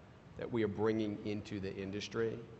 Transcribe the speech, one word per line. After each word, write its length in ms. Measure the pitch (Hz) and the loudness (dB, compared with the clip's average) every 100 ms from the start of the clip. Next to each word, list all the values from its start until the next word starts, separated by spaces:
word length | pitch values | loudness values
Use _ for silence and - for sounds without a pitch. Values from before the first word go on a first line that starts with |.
| - - - - | -18 -18 -14 -8
that 120 | 117 | 0
we 120 | 120 | 4
are 60 | 107 | 4
bringing 500 | 98 110 110 107 101 | 4 4 4 2 0
into 340 | 107 104 101 104 | -2 -2 -2 -4
the 160 | 95 98 | -2 -2
industry. 600 | 95 101 - 113 113 120 120 | -4 -4 -2 0 0 0 -8